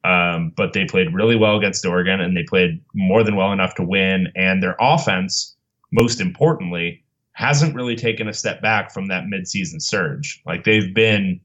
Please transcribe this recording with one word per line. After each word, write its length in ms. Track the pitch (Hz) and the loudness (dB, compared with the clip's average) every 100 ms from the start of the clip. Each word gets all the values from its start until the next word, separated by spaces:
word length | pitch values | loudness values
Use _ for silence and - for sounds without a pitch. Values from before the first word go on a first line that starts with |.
Um, 500 | 92 90 87 85 82 | 2 2 2 0 -4
but 200 | - 98 | -2 -2
they 100 | 98 | -2
played 300 | 95 95 87 | 0 0 0
really 220 | 90 110 117 | 2 2 4
well 200 | 107 104 | 4 4
against 300 | 101 92 92 | 0 -2 -2
Oregon, 340 | 90 90 95 | 0 0 0
and 160 | 90 90 | 0 -2
they 60 | |
played 400 | 82 95 90 82 _ | 0 2 2 0 _
more 320 | 104 95 104 | -2 2 4
than 120 | 107 101 | 4 2
well 160 | 95 | 0
enough 220 | 98 92 - | 0 -2 -2
to 60 | |
win. 460 | 87 98 95 95 90 - | -2 0 2 0 -2 0
And 260 | 92 95 | 0 2
their 140 | 92 - | 0 0
offense, 800 | 123 160 123 92 95 - - _ _ _ _ | 2 2 2 -2 -2 -6 -8 _ _ _ _
most 280 | - 117 113 | 2 2 2
importantly, 840 | 92 - 156 156 90 87 85 - _ _ _ | -4 0 0 0 -4 -4 -6 -8 _ _ _
hasn't 420 | - 196 143 156 | -4 0 2 2
really 220 | 123 123 117 | 0 -6 -2
taken 320 | 120 110 107 | -2 -4 -6
a 60 | |
step 260 | 98 110 - | -6 -6 -2
back 320 | 107 110 98 | 0 0 -2
from 160 | - 95 | -8 -6
that 160 | 92 | -6
midseason 560 | 90 98 90 101 87 78 | -6 -8 -6 -6 -6 -6
surge. 640 | - 104 80 71 - - | -4 -2 -2 -4 -10 -8
Like, 200 | - 85 | -6 -4
they've 280 | 110 107 92 | 2 2 2
been 480 | 98 110 104 98 90 | 2 2 2 0 -4